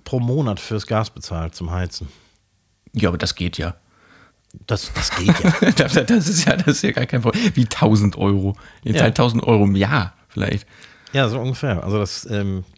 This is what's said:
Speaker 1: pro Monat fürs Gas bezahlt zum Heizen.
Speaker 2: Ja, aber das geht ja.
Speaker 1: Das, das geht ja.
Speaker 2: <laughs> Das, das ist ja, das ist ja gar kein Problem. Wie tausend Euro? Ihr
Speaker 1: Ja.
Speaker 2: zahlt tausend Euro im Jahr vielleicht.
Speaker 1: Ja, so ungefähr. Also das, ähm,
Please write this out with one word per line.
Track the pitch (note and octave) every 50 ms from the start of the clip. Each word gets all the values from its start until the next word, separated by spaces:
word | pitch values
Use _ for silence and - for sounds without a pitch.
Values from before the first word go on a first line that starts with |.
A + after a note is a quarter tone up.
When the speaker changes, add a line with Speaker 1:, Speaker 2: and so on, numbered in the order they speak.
| _
Speaker 1:
pro | - - B2+
Monat | A#2+ A#2+ B2 D#3 C#3+ A#2 G2+ -
fürs | - - A2+ G#2+ - -
Gas | A#2 G#2+ G#2+ -
bezahlt | - - - - F2 E2 E2 E2 -
zum | - F2 E2+
Heizen. | F2+ F#2 F2+ E2+ - - - C#2 - _ _ _ _ _ _ _ _ _ _ _ _ _ _ - -
Speaker 2:
Ja, | A2 G#2 F2+
aber | F2 E2
das | - - -
geht | - F2 F2 - -
ja. | D#2+ F2 - - _ _ _ _ _ _ _ _ - _ _ _ _ _ - - -
Speaker 1:
Das, | - A2+ - - - -
das | - - -
geht | - - F2+ - E3+ -
ja. | - F3+ D#3+ - - -
Speaker 2:
<laughs> | -
Das, | - C#3 - C3
das | D3+ B2+ - A#3+ A3 D3+ E3+
ist | G3+ D#3+ -
ja, | - -
das | F3+ - D#3
ist | C3+ - -
ja | -
gar | - - B2
kein | - - B2+
Problem. | A2+ A#2+ - A3 A#3+ G3 -
Wie | C3 A#2+
tausend | - - - - A2 A2 G#2 G2+ G2+ - -
Euro? | G2 G2+ G2+ G2 F#2+ G2 G2 - - - - - -
Ihr | A2+ A2
Speaker 1:
Ja. | -
Speaker 2:
zahlt | B2+ A#2 C3+ -
tausend | B2 - A2 A#2 -
Euro | - A#2 G#2 G2+
im | G2+ G2
Jahr | G2 G2 A#2 D3+ C3+ F2+ F2+ - _ _ _
vielleicht. | - - F#2+ - - G2+ - - - - - - - _ _ -
Speaker 1:
Ja, | - C#3 C3 A2
so | A2+ C3
ungefähr. | A2+ C3 B2+ - - C3+ G2+ E2+ -
Also | F#2+ G#2 G#2+
das, | G2+ F#2 - - - -
ähm, | A2 G2+ G2+ G2 F#2+ F#2+ F#2 - _